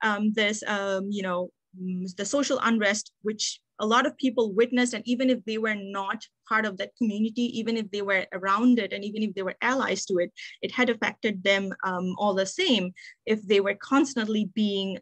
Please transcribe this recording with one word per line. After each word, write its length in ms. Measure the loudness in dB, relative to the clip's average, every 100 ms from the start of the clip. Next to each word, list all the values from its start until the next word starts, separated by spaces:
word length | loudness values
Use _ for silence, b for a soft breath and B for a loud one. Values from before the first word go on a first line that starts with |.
um, 300 | 0 2 2
this, 280 | 2 2 0 -2
um, 420 | -2 0 -2 -2
you 120 | -4
know, 280 | -2 -2 -4 _ _ -10
mm, 340 | -6 -6 -6 -6
the 100 | 0
social 320 | 2 2 2
unrest, 500 | 2 2 2 0 -4 _
which 380 | -6 -4 -4 -6 _ -4
a 60 | 2
lot 200 | 4 2
of 100 | 0
people 340 | -2 0 0
witnessed, 420 | 2 2 2 0
and 120 | -2 -4
even 220 | 0 2
if 120 | 0 -2
they 120 | -4
were 160 | -2
not 480 | -4 -6 -6 -4 -6 -10 _ -2
part 200 | 0 0
of 100 | -2
that 140 | -8 -2
community, 600 | -2 0 -2 0 -2 -2
even 160 | -2
if 160 | -2 -4
they 120 | -4
were 240 | 0 0 -2
around 440 | -4 -2 4 6 6
it, 140 | 4
and 100 | -4
even 200 | -6 -4
if 120 | -4
they 80 | -4
were 140 | -6 -2
allies 420 | -2 0 0 -2
to 140 | -2 0
it, 120 | 0 -4 B B
it 100 | -6
had 200 | 0 0
affected 520 | 0 -2 -2 -2 -2
them, 300 | 2 2 0 -4
um, 300 | -4 -2 -2 -2
all 160 | 0
the 100 | 0
same. 480 | 0 0 2 2 0 -8 B B
If 180 | -2 -2 2
they 120 | 2
were 140 | 4
constantly 760 | -2 0 2 2 0 0 0 0
being, 440 | 0 0 0 -2 -4